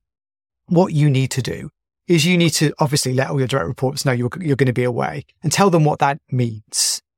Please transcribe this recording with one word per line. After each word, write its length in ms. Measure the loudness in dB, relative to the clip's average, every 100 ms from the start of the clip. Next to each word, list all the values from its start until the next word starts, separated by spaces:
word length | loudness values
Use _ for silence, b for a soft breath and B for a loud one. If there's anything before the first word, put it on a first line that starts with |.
| _ _ _ _ _ _
what 300 | 0 2 2
you 160 | 2 2
need 200 | 2 0
to 100 | -4
do 260 | -6 -10 -12 _ _ _ 0
is 180 | 2
you 140 | 4 4
need 160 | 2
to 180 | 2 -2 0
obviously 340 | -2 0 0
let 160 | -2 -2
all 100 | -2
your 100 | -2
direct 200 | -2 -4
reports 380 | -4 -4 -2 -2
know 60 |
you're, 180 | -2 -2 -4
you're 160 | -4 0
gonna 160 | 0
be 100 | 0
away 440 | -2 -2 -4 -6 -14 _
and 100 | -4
tell 160 | 2 4
them 160 | 4
what 140 | 2 2
that 220 | 0 -2 _
means, 720 | -2 -2 -6 -8 -4 -4 -4 -12